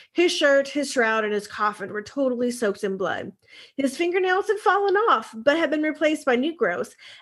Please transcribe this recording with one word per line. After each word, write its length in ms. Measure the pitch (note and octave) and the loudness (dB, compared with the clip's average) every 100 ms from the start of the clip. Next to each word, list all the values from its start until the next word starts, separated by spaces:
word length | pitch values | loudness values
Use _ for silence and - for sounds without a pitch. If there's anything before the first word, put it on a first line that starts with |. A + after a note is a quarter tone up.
| - | -8
His 220 | - F4 | 0 0
shirt, 340 | - D4 C#4 C#4 | 4 4 4 2
his 240 | D4 C#4+ | -4 -2
shroud, 320 | C4 A3+ A3 | 0 0 0
and 100 | G#3+ | 0
his 140 | G#3 G3+ | -2 -6
coffin 460 | - G#3 G3+ F#3+ | -2 -2 -2 -8
were 80 | G#3 | -10
totally 500 | G#3 C#4 C4 A#3+ B3 | -8 -2 -2 0 -2
soaked 320 | A#3+ G#3 G3 | -2 -2 -2
in 140 | G3 F#3+ | -4 -2
blood. 340 | F3 G2 F#3 - _ - - - | -4 -4 -8 -16 _ -20 -16 -4
His 180 | C4+ C4+ | -4 0
fingernails 520 | F4 F#4 F#4 F#4 G4 | -2 0 2 0 0
had 120 | G#4 | 0
fallen 380 | G#4+ F#4+ G4+ G4 | 2 2 2 2
off, 360 | A4+ A#3+ - | 2 0 -2
but 220 | A3+ C#4 E4 | -2 2 2
had 140 | D4+ | 2
been 140 | D4+ | 0
replaced 420 | D#4 D4+ D#4 D4+ C#4 | -2 0 0 0 0
by 100 | B3 | 0
new 180 | D4 D#4+ | 0 0
growth, 380 | G3 F3+ A3 - - - | -2 -2 -6 -12 -20 -10